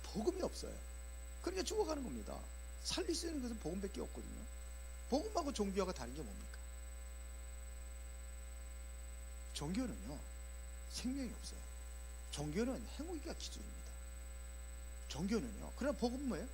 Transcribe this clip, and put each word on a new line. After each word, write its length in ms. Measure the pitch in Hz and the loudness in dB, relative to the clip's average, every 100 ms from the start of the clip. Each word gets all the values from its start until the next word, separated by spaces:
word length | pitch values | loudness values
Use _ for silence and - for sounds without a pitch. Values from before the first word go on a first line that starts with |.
복음이 380 | - 185 220 370 | -2 2 4 4
없어요. 300 | 330 - 123 107 - - - - - - | 2 0 -4 -4 -6 -6 -6 -6 -6 -2
그러니까 220 | - 381 - | 0 2 2
죽어가는 380 | 440 339 302 | 4 4 4
겁니다. 360 | 240 139 202 - - - - - | 2 0 -2 -4 -4 -6 -6 -2
살릴 320 | - - 370 330 | 2 2 4 2
수 120 | 339 | 2
있는 140 | 311 | 2
것은 180 | 247 220 | 0 0
복음밖에 400 | 156 185 196 - | 2 2 0 0
없거든요. 400 | - - - 101 - - - - - - - | -2 -2 -4 -4 -6 -6 -6 -6 -6 -6 4
복음하고 420 | 269 440 453 285 | 4 6 4 4
종교하고 400 | 226 202 190 185 | 4 4 6 4
다른 200 | 180 120 135 | 2 -2 -2
게 60 | |
뭡니까? 360 | 120 98 - - - - - - - - - - - - - - - - - - - - - - - - - - - - - - - | -2 -4 -4 -6 -6 -6 -6 -6 -6 -6 -6 -6 -6 -6 -6 -4 -4 -4 -6 -6 -6 -6 -6 -6 -6 -6 -6 -6 -6 -6 -6 -6 -4
종교는요, 680 | - 147 190 254 208 110 302 - - - - - - - | 0 4 4 4 2 -2 -2 -4 -4 -6 -4 -4 -4 -4
생명이 380 | - 247 277 240 - | 0 2 4 2 0
없어요. 180 | - - - - - - - - - | -4 -4 -4 -6 -6 -4 -4 -4 -4
종교는 540 | - 147 156 247 214 110 - | 0 2 6 4 4 0 -2
행위가 340 | 320 339 330 | 0 0 0
기준입니다. 500 | - - - - - - - - - - - - - - - - - - | -2 -2 -2 -4 -4 -4 -4 -4 -6 -4 -4 -4 -4 -6 -4 -4 -4 -2
종교는요. 600 | 131 190 220 127 101 76 - | 2 6 6 4 -2 -2 2
그러나 200 | 262 - | 2 6
복음은 300 | 240 262 285 | 4 4 4
뭐예요? 200 | 170 220 | 2 0